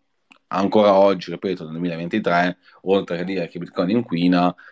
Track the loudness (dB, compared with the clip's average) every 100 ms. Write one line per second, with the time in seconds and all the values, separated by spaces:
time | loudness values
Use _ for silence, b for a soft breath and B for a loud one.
0 | _ _ _ _ _ -4 2 4 6 6
1 | 4 2 -6 -8 -6 -6 -8 -6 -6 -6
2 | -4 -4 0 0 0 -4 b b -2 0
3 | 0 -6 -6 -6 -8 -10 -8 -4 -2 -2
4 | -2 0 2 2 2 -2 B